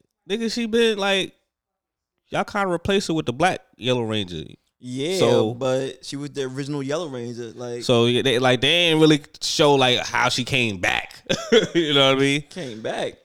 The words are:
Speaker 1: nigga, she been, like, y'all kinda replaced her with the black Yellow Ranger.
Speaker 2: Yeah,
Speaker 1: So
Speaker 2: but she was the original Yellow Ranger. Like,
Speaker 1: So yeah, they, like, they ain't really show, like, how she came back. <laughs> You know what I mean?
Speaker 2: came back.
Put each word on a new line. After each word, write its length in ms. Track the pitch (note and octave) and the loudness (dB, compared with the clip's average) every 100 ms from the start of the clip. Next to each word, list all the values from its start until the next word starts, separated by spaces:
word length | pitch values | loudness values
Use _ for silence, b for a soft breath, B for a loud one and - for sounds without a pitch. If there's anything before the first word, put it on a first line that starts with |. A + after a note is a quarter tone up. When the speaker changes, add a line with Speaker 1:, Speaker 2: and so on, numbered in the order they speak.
| _ _ - | _ _ -8
Speaker 1:
nigga, 240 | G#3+ A3+ | -4 -4
she 120 | A#3+ A#3 | -4 0
been, 300 | A#3 A3+ G3+ | 2 2 2
like, 360 | G3 G3 D#3 _ _ _ _ _ _ _ _ _ - | 0 -2 -2 _ _ _ _ _ _ _ _ _ -8
y'all 140 | D#3 G3 | -6 -4
kinda 220 | G3+ G3 | -2 -2
replaced 400 | E3+ - G3 F#3 | -2 0 0 0
her 40 | D#3+ | -2
with 100 | D3 | -2
the 80 | |
black 260 | B2 F3+ - _ - | 0 0 0 _ -8
Yellow 280 | A#2+ B2 | -2 -2
Ranger. 400 | A2 G#2+ F#2 E2 - - _ _ | 0 -2 -4 -8 -10 -16 _ _
Speaker 2:
Yeah, 380 | B2 B2+ D3 F#3+ | -12 -6 -4 2
Speaker 1:
So 360 | B2 A#2 A2 A#2+ | 4 4 2 -2
Speaker 2:
but 500 | C3 C3 C3+ - - | -2 -2 -4 -10 -12
she 100 | C#3+ | -12
was 140 | C#3+ | -10
the 140 | C3+ | -8
original 400 | C3 B2+ C#3 D3 | -8 -6 -6 -6
Yellow 240 | C3+ D3+ E3+ | -4 -4 -6
Ranger. 440 | B2+ A#2+ A#2 A#2 A2+ | -8 -10 -10 -12 -12
Like, 280 | B2 A#2+ | -10 -8
Speaker 1:
So 220 | A#2 A#2 A#2 | 0 2 4
yeah, 160 | B2 | 2
they, 160 | C3+ B2 | 2 2
like, 240 | B2+ B2 | 2 2
they 80 | C3+ E3+ F3 | 2 2 4
ain't 100 | D#3 | 6
really 200 | D#3 D3 - - | 6 4 0 -10
show, 320 | - - D3 C#3 | -4 2 4 6
like, 240 | B2+ A#2 - | 4 2 0
how 240 | A#2 B2 | 0 0
she 140 | - | 0
came 340 | A#2+ C3+ A#2 F#2+ | -2 0 -2 -2
back. 380 | - B1 - - - - | -2 -2 -4 -12 -6 -4
<laughs> 320 | - A3 F3 | 2 2 2
You 200 | E3+ D#3 C#3 | -2 2 4
know 140 | C3+ | 4
what 40 | C3+ | 4
I 40 | |
mean? 200 | C#3 C#3+ - | 2 0 -6
Speaker 2:
came 320 | F#3 C#3 A2 | -12 -12 -10
back. 340 | B2 A3+ D3 - | -8 -6 -8 -10